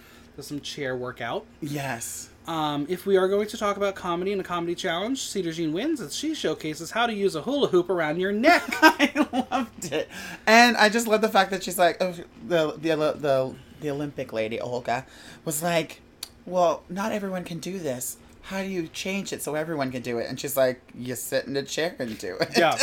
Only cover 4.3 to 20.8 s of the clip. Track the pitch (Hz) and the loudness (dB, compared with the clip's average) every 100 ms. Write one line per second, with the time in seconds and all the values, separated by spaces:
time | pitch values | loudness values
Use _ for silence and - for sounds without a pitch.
4.3 | 202 170 175 170 175 180 165 220 269 - | -2 -2 -4 -4 -2 -2 -2 -2 -4 -4
5.3 | 202 170 160 160 165 294 285 151 - 311 | -4 -4 -2 -2 -2 -2 -2 -4 -6 -4
6.3 | 311 180 151 156 151 160 220 233 208 196 | -2 -2 -2 -6 -8 -4 0 0 2 0
7.3 | 160 208 285 180 180 175 180 151 170 190 | 0 -2 0 4 4 4 0 0 0 0
8.3 | 208 294 330 - - 311 - 277 285 - | 4 6 6 2 6 6 6 2 2 0
9.3 | 247 - - 233 - 170 147 - - - | 0 -2 -2 -4 -6 -6 -4 -4 -8 -14
10.3 | - - 226 240 220 214 233 226 214 220 | -4 6 8 8 8 4 4 4 4 4
11.3 | 214 190 185 202 170 175 - 185 170 - | 4 4 0 -2 4 4 4 -2 -4 -14
12.3 | - - 170 151 151 160 151 151 127 147 | -12 0 2 2 0 0 2 2 0 2
13.3 | 135 131 123 - - 147 139 147 135 127 | 2 2 -4 -16 -10 -6 -4 -6 -8 -6
14.3 | 110 110 113 123 123 127 120 - - - | -2 -2 -2 -4 -4 -2 -4 -4 -16 -20
15.3 | - 170 151 175 170 - - - - - | -12 -6 -4 0 0 -2 -10 -20 -18 -18
16.3 | - - 180 165 143 - 180 214 214 196 | -16 -4 2 4 2 -4 -6 -4 -4 -4
17.3 | 185 175 170 175 190 156 131 - - - | -6 -8 -10 -8 -6 -4 -4 -6 -12 -18
18.3 | - - 196 190 185 160 - 190 196 - | -20 -10 -6 -4 -4 -6 -6 -4 -4 -4
19.3 | 131 - 151 160 156 127 127 123 117 - | -6 -4 -4 -2 -2 -2 -4 -4 -4 -4
20.3 | 127 143 135 131 123 | -6 -2 2 2 2